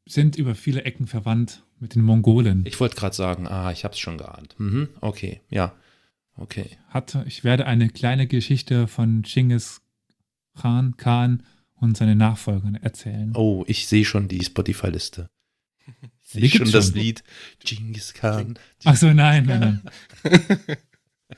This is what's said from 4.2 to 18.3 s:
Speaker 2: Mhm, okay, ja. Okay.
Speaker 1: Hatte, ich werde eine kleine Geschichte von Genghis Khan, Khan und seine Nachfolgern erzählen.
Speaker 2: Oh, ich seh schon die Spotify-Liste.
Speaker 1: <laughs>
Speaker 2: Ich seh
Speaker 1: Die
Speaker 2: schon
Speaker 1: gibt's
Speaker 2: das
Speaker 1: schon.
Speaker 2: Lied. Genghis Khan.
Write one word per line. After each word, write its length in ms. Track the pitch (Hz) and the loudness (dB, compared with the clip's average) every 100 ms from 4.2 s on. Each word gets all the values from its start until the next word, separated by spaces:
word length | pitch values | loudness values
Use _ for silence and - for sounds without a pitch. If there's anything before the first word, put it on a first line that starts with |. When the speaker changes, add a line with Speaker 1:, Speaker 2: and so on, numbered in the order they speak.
| - - - - | -16 -20 -18 -8
Speaker 2:
Mhm, 300 | 104 120 147 - | -4 -4 -4 -8
okay, 400 | 107 98 92 - - | -8 -8 -10 -12 -8
ja. 260 | 101 90 - _ _ _ _ _ - | -6 -6 -8 _ _ _ _ _ -18
Okay. 420 | - - 95 - _ | -16 -14 -14 -18 _
Speaker 1:
Hatte, 340 | 131 - 139 135 | -10 -8 -8 -10
ich 160 | - | -4
werde 220 | 120 127 131 | 0 0 2
eine 240 | 117 113 | 2 0
kleine 380 | - 120 131 127 | -2 -4 -2 -2
Geschichte 600 | 127 - 135 - 123 113 | -2 -2 -2 0 -2 -2
von 360 | - 113 113 | -2 0 0
Genghis 580 | 104 - 127 120 - - _ _ _ _ _ _ _ - | -2 0 0 0 -4 -16 _ _ _ _ _ _ _ -6
Khan, 420 | 123 120 131 123 | -2 0 -2 -2
Khan 440 | 123 120 123 123 - _ _ - | 0 2 2 -2 -6 _ _ -2
und 220 | 117 107 | 0 2
seine 180 | 110 107 | 2 4
Nachfolgern 600 | 110 110 - 98 101 104 | 2 0 -4 -4 -4 -6
erzählen. 560 | 110 - 107 107 107 117 | -8 -8 -10 -8 -6 0
Speaker 2:
Oh, 280 | 110 95 - | 0 0 -4
ich 200 | 107 - | -6 0
seh 160 | 107 107 | 2 2
schon 220 | 104 98 | 0 -4
die 160 | 92 | -6
Spotify-Liste. 840 | 90 - 95 - 92 82 - - 85 _ _ _ _ _ - | -6 -4 -4 -4 -6 -6 -10 -14 -18 _ _ _ _ _ -20
Speaker 1:
<laughs> 240 | - - _ - | -20 -20 _ -10
Speaker 2:
Ich 40 | |
seh 100 | 107 | 2
Speaker 1:
Die 80 | 127 | 4
Speaker 2:
schon 80 | 220 | 4
Speaker 1:
gibt's 120 | 113 | 6
Speaker 2:
das 140 | 110 98 | 4 4
Speaker 1:
schon. 80 | 101 | 0
Speaker 2:
Lied. 280 | 113 110 - - - _ | -2 -4 -12 -20 -20 _
Genghis 540 | - 107 110 110 - | -12 -10 -10 -12 -16
Khan. 440 | - 113 | -6 -4